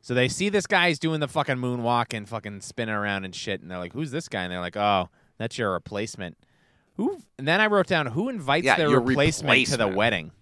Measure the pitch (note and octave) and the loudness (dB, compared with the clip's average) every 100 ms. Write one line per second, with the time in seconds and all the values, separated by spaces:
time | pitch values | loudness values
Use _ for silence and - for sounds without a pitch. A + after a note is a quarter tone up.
0 | - B2 B2+ - G3 G3+ - F#3+ F3 D3+ | 0 2 2 2 0 0 2 2 4 2
1 | D#3+ D#3 D3 D#3+ C#3+ B2+ B2 B2 A#2 A#2+ | 0 -2 -2 -2 -2 -2 -2 -2 2 2
2 | A#2 A2+ G#2 A2+ G#2 G2+ - - A2+ G#2+ | 0 -6 -8 -10 -10 -12 -14 -8 -4 -2
3 | G#2 G2 F#2+ F2 - G2 E2+ F2+ F2 A#2 | -2 -2 -4 -10 -6 -6 -6 -10 -10 -8
4 | D#3 C3+ - G2+ F2+ F2+ F2 G#2 G#2 G2 | -8 -8 -6 -6 -4 -4 -6 -2 2 2
5 | F2+ _ _ _ A2+ - A2 F2+ - G2+ | 0 _ _ _ -8 -4 -2 -2 -6 -8
6 | A2 - F2+ - _ _ _ _ _ - | -8 -8 -12 -12 _ _ _ _ _ -6
7 | B3 F#4 - - C3+ F3+ G#3+ G3+ F#3 F3+ | -4 -4 -14 -8 0 2 4 2 2 0
8 | C#3 A#2+ A#3+ A#3+ C3+ D3 C3+ G#2+ D3+ C#3 | 0 -4 -4 -4 0 2 4 4 6 4
9 | A#2+ C3 D3+ D3+ D#3 B2+ B2 C3+ G#2 F#2+ | 4 2 2 2 2 4 4 2 0 2
10 | A2+ G2 D#2 - | 2 2 -4 -14